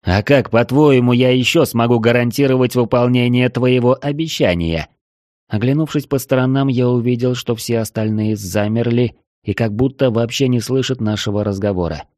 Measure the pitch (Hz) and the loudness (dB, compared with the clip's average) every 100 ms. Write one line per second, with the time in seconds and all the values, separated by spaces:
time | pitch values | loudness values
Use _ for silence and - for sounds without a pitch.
0 | - 95 - 143 101 113 117 131 151 131 | 0 0 4 2 4 0 2 4 4 4
1 | 123 123 127 127 120 165 135 120 117 120 | 4 2 2 2 2 0 0 0 2 2
2 | 113 120 120 113 139 131 127 123 117 123 | 2 2 0 0 0 2 0 0 0 0
3 | 123 123 123 123 127 123 127 127 120 131 | 2 2 2 2 0 0 0 2 2 0
4 | 143 147 160 - 120 87 82 80 76 _ | -2 -6 -6 0 0 0 -2 -4 -6 _
5 | _ _ _ _ _ 107 120 147 156 151 | _ _ _ _ _ -2 0 0 -2 -4
6 | - 135 - 131 127 135 139 123 123 123 | -4 -6 0 0 2 0 0 0 0 0
7 | 120 123 123 123 - 113 - 117 110 - | 0 -2 -2 -4 -6 -6 -2 -4 -2 -4
8 | 107 107 107 107 98 104 104 113 117 117 | -2 -2 -2 -4 -4 -2 0 -2 0 0
9 | 120 _ _ _ - 98 113 104 131 135 | -2 _ _ _ -8 -4 -2 0 -2 0
10 | 131 113 117 - 135 123 113 131 127 127 | 0 0 -2 -2 0 0 -2 -4 -2 -4
11 | 107 107 - 101 104 98 101 92 85 76 | -4 -4 -4 -2 -2 -2 -2 -2 -4 -6
12 | - | -12